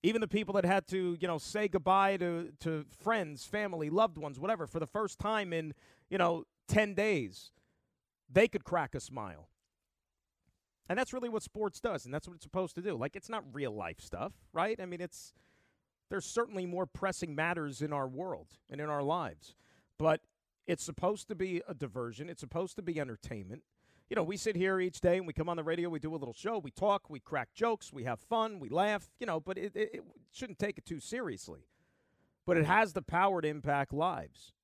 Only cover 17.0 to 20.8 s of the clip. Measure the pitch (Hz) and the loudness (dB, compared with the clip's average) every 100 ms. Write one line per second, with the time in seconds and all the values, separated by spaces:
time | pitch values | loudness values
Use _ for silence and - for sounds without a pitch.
17 | 190 180 165 147 165 175 147 131 147 147 | -2 -2 -4 -2 0 0 -4 -4 -2 0
18 | 135 131 185 123 156 - _ 143 151 147 | -2 -4 -6 -8 -10 -20 _ -6 -2 0
19 | 139 175 139 76 - _ _ _ _ _ | 2 0 -2 -8 -20 _ _ _ _ _
20 | 160 156 _ _ _ _ - 170 | 4 4 _ _ _ _ -2 -2